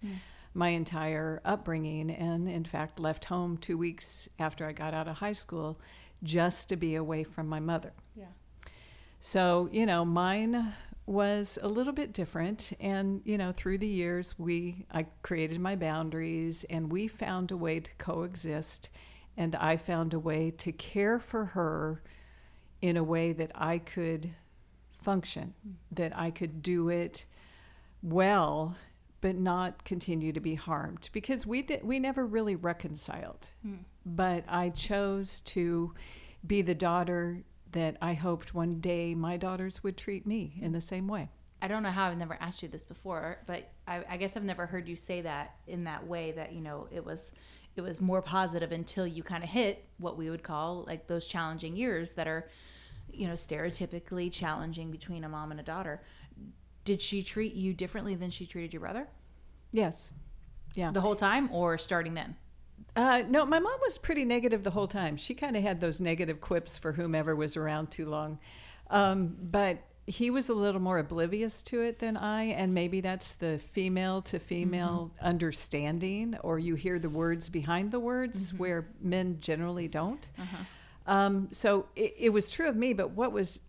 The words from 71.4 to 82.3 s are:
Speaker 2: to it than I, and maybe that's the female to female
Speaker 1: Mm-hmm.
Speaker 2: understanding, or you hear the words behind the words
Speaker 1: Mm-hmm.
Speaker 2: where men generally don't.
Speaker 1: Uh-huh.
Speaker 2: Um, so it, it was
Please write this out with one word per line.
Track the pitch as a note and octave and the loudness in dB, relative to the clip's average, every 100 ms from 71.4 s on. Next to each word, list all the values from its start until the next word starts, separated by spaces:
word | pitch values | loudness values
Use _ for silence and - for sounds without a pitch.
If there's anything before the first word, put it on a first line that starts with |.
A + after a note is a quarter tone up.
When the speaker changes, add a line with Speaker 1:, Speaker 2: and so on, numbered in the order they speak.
| A3+ - | -2 -4
Speaker 2:
to | - A#3+ | -4 0
it | A#3 A3+ | 0 0
than | A3+ A3 | -2 0
I, | G#3 G#3+ | 0 0
and | A3 - F#3 | 0 2 4
maybe | F3+ F3 F#3+ | 4 2 2
that's | F#3 F#3 - | 0 -2 -4
the | - E3 D#3 | -2 -2 -2
female | - - F#3 F#3 F#3 F#3+ | -2 0 2 4 2 0
to | F#3 F3 | -2 -4
female | - F3 F3+ F3+ F3 F3 E3 - | -2 0 0 2 2 0 -4 -2
Speaker 1:
Mm-hmm. | F3 | 2
Speaker 2:
understanding, | F3 E3 C#3+ - D3 D3 E3 F#3+ G3+ A3+ A3+ | 2 2 -2 -2 -2 0 0 0 0 -2 -2
or | E3+ E3 | 0 0
you | E3+ D#3+ | 2 0
hear | F3+ F3+ | 0 0
the | E3 | 0
words | D3+ E3 E3+ E3 | 2 2 2 -2
behind | E3+ C#3+ F3 G3+ | -2 2 2 2
the | B3 | 0
words | A#3 B3+ B3+ A3 F#3 | 0 0 0 -2 -2
Speaker 1:
Mm-hmm. | F#3 | 0
Speaker 2:
where | F3+ E3+ E3 - | 0 0 -2 -4
men | F#3 F#3 F3+ E3 | 0 2 2 0
generally | - D#3 E3+ F3 E3+ | 0 0 0 -2 -2
don't. | D#3 E3+ C#4+ - - | -2 -2 -4 -10 -10
Speaker 1:
Uh-huh. | F3+ F3+ F#3 - - - - | -8 -8 -10 -14 -20 -6 2
Speaker 2:
Um, | G3 G3 G3 G3 | 6 6 4 0
so | - A3 G3+ - - | 4 6 6 4 0
it, | G#3+ - | 0 4
it | |
was | A#3 | 6